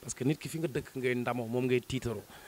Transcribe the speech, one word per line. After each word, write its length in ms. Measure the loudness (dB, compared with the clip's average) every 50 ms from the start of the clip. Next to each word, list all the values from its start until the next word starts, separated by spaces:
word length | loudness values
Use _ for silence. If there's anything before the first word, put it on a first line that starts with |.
Parce 120 | -10 -10 -6
que 100 | 0 2
nit 140 | 2 2 2
ki 120 | -2 -6
fi 80 | -6 -2
nga 80 | -2 0
dëkk 280 | -2 -2 -4 -4 -6 -2
ngay 180 | 0 2 2
ndamoo, 300 | 2 2 0 0 0 -2 0
moom 180 | 0 2 4
ngay 160 | 4 4 4
tiitaroo. 420 | 2 0 -4 -2 -2 -2 -4 -4 -6 -10 -18 -18 -18